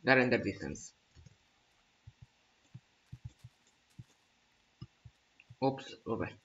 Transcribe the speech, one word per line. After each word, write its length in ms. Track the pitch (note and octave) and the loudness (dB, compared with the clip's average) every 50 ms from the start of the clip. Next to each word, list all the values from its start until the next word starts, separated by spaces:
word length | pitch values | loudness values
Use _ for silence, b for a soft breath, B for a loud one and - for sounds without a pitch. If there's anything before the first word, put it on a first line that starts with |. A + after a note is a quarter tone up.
| - | 6
la 100 | A#2+ C3 | 6 6
render 280 | C3 B2 B2 A#2+ A2+ | 6 8 6 4 2
distance. 540 | - G#2+ - - - - - - - - - _ _ _ _ - - - - _ _ _ _ _ _ _ _ _ _ _ _ _ _ - - _ - _ _ _ _ _ _ _ _ _ _ - _ _ _ _ _ _ - - _ - - _ - - _ _ _ _ _ _ _ _ _ - - _ _ _ _ _ _ _ _ _ _ _ _ _ _ _ - - _ _ _ - _ _ _ _ _ _ - _ - _ | 2 0 -4 -4 -6 -8 -8 -10 -12 -18 -20 _ _ _ _ -20 -20 -20 -20 _ _ _ _ _ _ _ _ _ _ _ _ _ _ -20 -20 _ -20 _ _ _ _ _ _ _ _ _ _ -20 _ _ _ _ _ _ -20 -16 _ -16 -16 _ -20 -20 _ _ _ _ _ _ _ _ _ -20 -20 _ _ _ _ _ _ _ _ _ _ _ _ _ _ _ -20 -20 _ _ _ -20 _ _ _ _ _ _ -20 _ -8 _
Ops, 440 | C3 C3+ C3+ C3+ - - - - _ | 0 0 0 0 -10 -14 -16 -12 _
vabbè. 360 | - A2+ G#2+ E2 - - - | -4 -2 -2 -2 -6 -6 -14